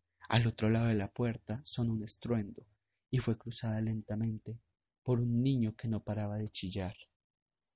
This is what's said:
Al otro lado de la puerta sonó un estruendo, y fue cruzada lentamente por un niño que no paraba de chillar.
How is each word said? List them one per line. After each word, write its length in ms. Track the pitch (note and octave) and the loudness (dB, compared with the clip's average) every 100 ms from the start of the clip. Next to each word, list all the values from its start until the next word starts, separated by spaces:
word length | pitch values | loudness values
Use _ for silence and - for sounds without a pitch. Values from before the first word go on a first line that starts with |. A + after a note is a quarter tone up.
| _ _ - | _ _ 0
Al 180 | A2+ A#2 | 2 2
otro 240 | - A2 | 2 2
lado 180 | A2+ A#2 | 4 4
de 80 | G#2+ | 2
la 120 | G2 | 0
puerta 520 | - A#2+ A2+ - G#2+ | -2 -2 -2 -6 -8
sonó 300 | - - A#2 | -6 -2 0
un 100 | A2+ | 0
estruendo, 640 | G#2 - - A#2 G2+ - - _ _ _ _ | -4 -8 -2 -2 -2 -10 -20 _ _ _ _
y 100 | B2+ | -2
fue 180 | A#2+ A2 | 0 -2
cruzada 420 | - - A2+ G#2+ | -4 -6 -2 0
lentamente 800 | A2 A2 - G#2+ A2+ A2 - A#2 - _ _ _ | 0 -2 -2 -2 -2 -2 -8 -12 -14 _ _ _
por 180 | - A#2+ | 0 2
un 200 | A#2+ A#2 | 4 4
niño 320 | C3 C3+ A2 - | 4 4 2 0
que 100 | A#2 | -2
no 160 | G#2+ | -2
paraba 340 | - G#2+ G#2 G#2 | -2 -2 -2 -2
de 120 | G#2+ | -4
chillar. 480 | - F#2+ G2 F#2 - - _ _ _ _ _ _ | -4 -6 -4 -4 -6 -16 _ _ _ _ _ _